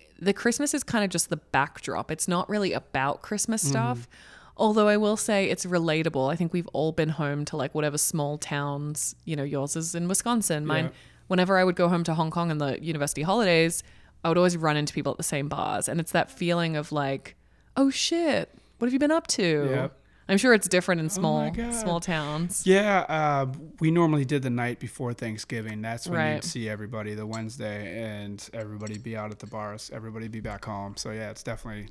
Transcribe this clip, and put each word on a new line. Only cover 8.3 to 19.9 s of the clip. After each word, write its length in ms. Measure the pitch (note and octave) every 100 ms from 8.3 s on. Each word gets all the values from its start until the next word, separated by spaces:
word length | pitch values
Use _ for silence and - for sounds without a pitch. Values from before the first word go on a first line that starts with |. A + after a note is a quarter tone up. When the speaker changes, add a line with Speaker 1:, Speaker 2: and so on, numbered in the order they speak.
| D3+
Speaker 1:
towns, 760 | - C#3+ C#3+ C#3+ D3 D3+ - - -
you 100 | D3
know, 80 |
yours 320 | C#3+ C#3+ C#3+ E3
is 200 | E3 F3
in 120 | F3
Wisconsin. 580 | G3 A#3 A#3+ G3+ D3+ D3+
Mine, 200 | D#3 D#3+
Speaker 2:
Yeah. 60 | - - - -
Speaker 1:
whenever 300 | F3+ F3+ F#3+
I 60 | F#3
would 100 | F3
go 100 | F3
home 140 | F3 E3+
to 80 |
Hong 180 | D#3+ D#3+
Kong 200 | E3+ E3+
in 60 | D3+
the 200 | C#3+ A#2
university 400 | E3 D#3 C#3+ C#3
holidays, 600 | D#3+ A3 G3 E3 E3 - - - - -
I 60 | E3
would 80 | E3+
always 200 | F3+ E3+
run 180 | D#3 D3
into 160 | D3
people 180 | D#3 C#3+
at 60 | -
the 60 |
same 240 | - D3 D3
bars. 380 | D#3 - - -
And 100 | D#3+
it's 120 | D#3+
that 160 | G3 -
feeling 440 | - F3 E3+ E3 D3+
of, 140 | D3
like, 420 | D3+ C#3 C3+ - - _ _ _ C4
"Oh 120 | C4+
shit, 600 | - - E4+ E4 G#3+ - - _ _
what 80 | A#3+
have 60 |
you 60 | C4
been 120 | D4
up 160 | D#4+ D#4+
to?" 400 | - F3 D3+ C#3
Speaker 2:
Yep. 260 | B2+ C3+